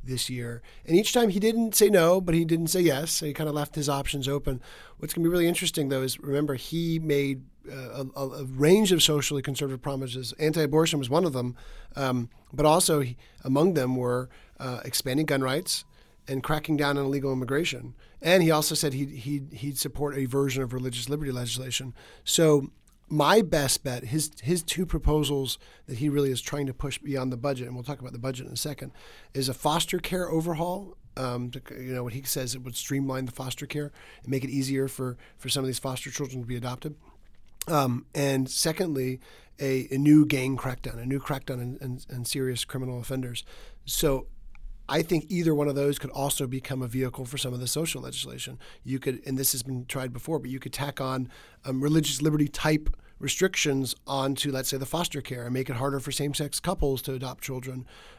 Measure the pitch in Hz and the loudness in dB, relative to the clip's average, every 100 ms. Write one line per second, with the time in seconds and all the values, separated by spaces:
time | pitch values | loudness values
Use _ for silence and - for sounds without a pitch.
0 | - 127 - 127 120 117 - - - 165 | -6 -4 -4 -4 -6 -10 -14 -18 4 4
1 | 214 247 233 190 214 226 226 202 202 196 | 6 4 4 4 4 4 2 6 8 8
2 | 165 185 185 165 165 165 165 185 170 135 | 8 6 4 2 4 2 2 4 4 4
3 | 160 - 156 143 156 147 147 - 143 139 | 0 -2 -2 -4 -2 -2 -4 -2 0 0
4 | 139 143 131 143 139 131 - - - - | -2 -4 -2 0 0 -4 -6 -20 -20 -12
5 | 156 - 165 175 170 170 175 - 139 135 | -6 0 2 4 4 2 0 0 0 0
6 | 131 - 143 139 147 135 - 165 170 165 | 0 -4 -2 0 0 -2 -4 -2 0 -2
7 | 156 143 139 135 - - - 135 127 117 | 2 2 2 -2 -8 -20 -16 -12 -10 -8
8 | 135 139 135 135 135 131 147 196 214 180 | -8 -6 -8 -6 -8 4 8 10 8 6
9 | - 151 135 147 131 135 143 131 143 139 | 6 4 2 -2 -2 -2 -2 -4 -4 -4
10 | 131 123 123 - 156 156 151 151 160 156 | -4 -8 -8 0 0 2 4 4 4 2
11 | 127 147 170 131 123 123 - - - - | 2 2 2 0 -4 -6 -14 -16 -14 -4
12 | 135 127 120 - - 131 147 160 180 156 | 0 0 -2 -10 -14 4 6 8 6 2
13 | 131 123 - - 135 135 170 165 127 127 | 0 -4 -14 -12 0 4 6 4 2 0
14 | 123 123 127 - - - 131 123 - - | 0 0 -2 -12 -20 -12 -8 -8 -4 -4
15 | - 131 156 139 131 139 180 - - - | 0 0 2 2 2 -2 -2 -6 -6 -20
16 | - - - 135 123 151 151 151 143 143 | -20 -20 -6 -6 -2 -2 0 0 2 0
17 | 135 139 139 131 123 135 170 131 123 - | 0 0 0 -2 0 -2 -2 -4 -10 -16
18 | - - 160 185 165 156 156 151 151 131 | -20 -6 4 6 6 4 2 0 -2 -2
19 | 143 147 120 143 139 113 139 139 147 120 | -4 -6 -6 -6 -6 -8 -8 -4 -6 -4
20 | 147 139 131 135 139 127 127 127 127 120 | -4 -2 0 2 2 0 -2 -4 -4 -6
21 | 120 147 147 127 120 117 131 120 131 120 | -4 -4 -4 -4 -4 -4 -4 -6 -6 -14
22 | - - - - 160 147 135 - _ _ | -20 -14 0 4 6 6 4 -10 _ _
23 | _ 151 147 202 180 151 135 - 143 123 | _ 2 6 6 6 2 2 0 -2 -6
24 | 117 151 147 - 113 175 - - 185 160 | -4 -2 -2 -6 -2 -2 0 -2 -2 0
25 | 143 151 147 143 131 - - - - 123 | 2 2 2 0 -2 -6 -10 -20 -12 -4
26 | 147 143 143 123 - 143 139 127 143 - | 0 2 2 0 -4 -4 -4 -4 -6 -6
27 | 143 135 131 123 139 131 123 123 123 147 | -4 -2 -2 -2 -2 -4 -4 -8 -8 -8
28 | 127 127 123 127 - 117 - 147 - - | -10 -8 -6 -6 -8 -6 -6 -6 -12 -14
29 | - - - 135 131 127 151 160 - 185 | -20 -20 -10 -4 -4 0 0 0 0 -2
30 | - 180 175 165 165 156 170 185 196 - | -2 -4 0 0 0 -2 -2 -4 -8 -18
31 | - - 127 123 123 127 - - 127 127 | -18 -8 -4 -4 -6 -8 -14 -14 -8 -6
32 | 123 117 131 - 127 127 127 120 - 139 | -6 -6 -4 -4 -4 -6 -8 -10 -4 -2
33 | 139 131 131 - 131 123 143 147 147 - | 0 -2 -4 -6 -8 -8 -6 -6 -6 -10
34 | - - - 131 131 135 131 135 135 - | -20 -18 -4 -2 0 0 2 2 0 0
35 | 127 123 - - 131 139 131 123 135 127 | -4 -6 -12 -14 -2 0 0 -2 -4 -6
36 | - 120 139 127 117 123 123 123 156 151 | -8 -6 -6 -6 -6 -4 -4 -6 -8 -12
37 | - - - - - - - 160 131 120 | -18 -20 -20 -20 -20 -12 0 4 4 0
38 | - - 139 135 131 - 165 160 185 143 | -4 -2 2 2 0 0 0 2 0 0
39 | 131 131 - - - - 139 131 127 135 | -2 -4 -10 -20 -20 -6 0 0 0 2
40 | 143 151 151 147 127 131 131 123 - 117 | 10 10 10 4 2 -2 -4 -6 -8 -6
41 | 120 139 - 135 - 127 123 139 135 127 | -4 -4 -2 -6 -6 -6 -6 -8 -8 -8
42 | - 127 120 143 131 120 - 131 127 123 | -8 -8 -4 -2 -2 -4 -6 -6 -6 -6
43 | 117 131 127 117 - - - - - - | -6 -6 -4 -8 -10 -16 -18 -16 -6 2
44 | 156 135 - - - - - - - 143 | 2 2 -2 -14 -14 -14 -12 -12 -2 -2
45 | 165 170 - 180 165 151 147 139 143 143 | 2 0 0 0 2 4 2 2 0 0
46 | 135 143 139 - 135 131 - 131 127 120 | -4 -4 -2 -2 -2 -6 -6 -6 -4 -2
47 | 127 - 127 135 131 123 123 - 160 135 | -4 -4 -10 -6 -6 -4 -4 -2 -2 -4
48 | 127 - 131 - - 64 - - - 131 | -8 -8 -8 -8 -12 -12 -16 -16 -6 -4
49 | 139 123 - 131 135 131 123 131 123 139 | -2 -4 -4 -2 0 0 -2 -8 -6 -6
50 | 127 123 - 160 131 131 - - 143 - | -6 -8 -4 -4 -4 -8 -8 -6 -6 -4
51 | 135 131 127 - - - - 131 143 160 | -4 -2 -4 -8 -20 -14 -6 -2 2 4
52 | 151 131 151 151 147 - 156 156 151 - | 2 0 2 2 0 0 2 2 2 0
53 | - - 143 - 185 185 151 135 131 - | -4 -10 -6 0 0 2 0 2 0 -6
54 | - 135 135 135 147 131 131 135 131 160 | -4 -2 0 0 -2 -2 -2 -4 -2 -2
55 | 170 147 - 123 120 127 131 120 139 139 | -2 -4 -8 -8 -4 -2 -2 -2 -2 -2
56 | 131 135 147 135 147 - - 180 147 131 | -4 -2 -2 -2 -4 -4 -4 0 2 0
57 | - 131 131 127 - 131 131 127 123 - | -4 -6 -6 -10 -8 -8 -8 -10 -12 -18
58 | - | -20